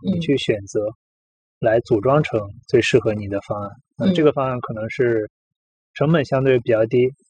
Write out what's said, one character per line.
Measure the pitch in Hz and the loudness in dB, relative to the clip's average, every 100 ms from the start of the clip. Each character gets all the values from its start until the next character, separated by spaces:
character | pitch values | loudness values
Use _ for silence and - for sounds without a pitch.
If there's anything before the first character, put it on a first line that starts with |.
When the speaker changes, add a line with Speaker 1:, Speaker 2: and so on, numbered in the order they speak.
| - | -2
Speaker 1:
嗯。 | |
Speaker 2:
你 | 175 | -2
去 | 160 135 | 0 -2
选 | - 107 101 | -2 -4 -4
择 | 110 104 - _ _ _ _ _ _ | -6 -6 -8 _ _ _ _ _ _
来 | 113 117 | 0 0
组 | - 110 | 0 0
装 | 123 143 | 2 0
成 | 147 113 101 - - | 0 -4 -6 -14 0
最 | 120 | 2
适 | - 127 | 4 2
合 | 117 | 2
你 | 107 101 | -4 -4
的 | 98 | -8
方 | - 104 | -8 -8
案。 | 101 - _ - | -10 -14 _ -4
那 | 190 | 0
这 | 175 | 2
个 | 151 | 2
方 | 139 131 | 2 -2
案 | 123 | -4
可 | - | -8
能 | 110 113 | -8 -6
是 | - 120 113 | -2 0 0
Speaker 1:
嗯。 | 104 _ _ _ _ _ _ | -4 _ _ _ _ _ _
Speaker 2:
成 | - 147 | -2 0
本 | 165 | 2
相 | 131 135 | 0 0
对 | 135 127 | 2 2
比 | 120 | 2
较 | 110 113 | 0 2
低， | 123 127 - _ | 2 0 -2 _